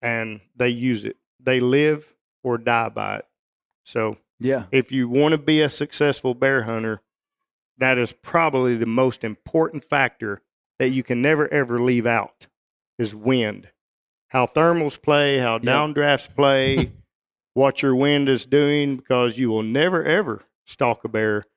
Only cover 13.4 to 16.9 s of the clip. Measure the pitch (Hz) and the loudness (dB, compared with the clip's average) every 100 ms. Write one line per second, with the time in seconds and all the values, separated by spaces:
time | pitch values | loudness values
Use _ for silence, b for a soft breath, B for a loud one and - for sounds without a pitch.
13.4 | 110 101 - _ _ _ _ _ _ 131 | 0 -6 -16 _ _ _ _ _ _ 0
14.4 | 123 - 165 170 151 - - 147 143 139 | 0 2 2 2 -2 -4 0 2 2 2
15.4 | 123 113 120 135 151 147 147 135 - - | 0 -2 0 0 0 0 0 0 -2 0
16.4 | 139 135 131 135 123 | 4 4 2 0 -2